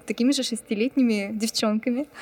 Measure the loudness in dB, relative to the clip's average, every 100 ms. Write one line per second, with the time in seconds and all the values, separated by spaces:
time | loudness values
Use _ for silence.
0 | -4 0 2 2 -2 -6 -4 0 0 2
1 | 2 2 -2 -4 -4 0 2 2 0 -2
2 | -4 -10